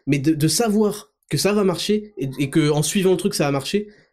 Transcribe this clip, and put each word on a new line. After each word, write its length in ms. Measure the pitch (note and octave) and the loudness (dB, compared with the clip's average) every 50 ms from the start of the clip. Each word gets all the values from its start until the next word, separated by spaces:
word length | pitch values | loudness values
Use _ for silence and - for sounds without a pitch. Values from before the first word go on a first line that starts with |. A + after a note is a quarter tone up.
| _ | _
mais 120 | C3+ C#3+ C#3+ | -2 -2 0
de, 140 | C3 D#3+ | 2 0
de 160 | D#3+ D3 D#3 D#3 | 2 2 2 0
savoir 640 | - - A#3 A3 G3+ A3 G#3+ G3+ - - - _ _ _ _ - | 2 0 0 2 2 2 2 0 -2 -4 -12 _ _ _ _ -6
que 80 | D#3 | -2
ça 160 | - - F#3+ | 0 0 2
va 120 | G#3 G#3 G3 | 2 2 2
marcher, 500 | F#3+ C#3+ - - - G#3+ G#3+ G#3 - - - | 2 0 0 -2 -2 -2 -2 -2 -6 -10 -8
et, 120 | C#3 C3+ C3 - | -8 -6 -4 -4
et 120 | C#3+ C3+ | -4 0
que 200 | - E3 D3+ D3 | 0 2 2 2
en 120 | D3+ D3 | 2 0
suivant 280 | D3+ - - G3+ F3+ F#3+ | 0 0 0 0 2 2
le 40 | F#3 | 2
truc 180 | F3 - G3 - | 0 0 -2 -2
ça 100 | - D#3 | -2 -2
va 60 | C#3+ | 0
marcher, 380 | C#3 C#3 C3+ - - G#3 G#3 - - _ _ _ | -2 -2 -2 -2 -4 -4 -4 -6 -12 _ _ _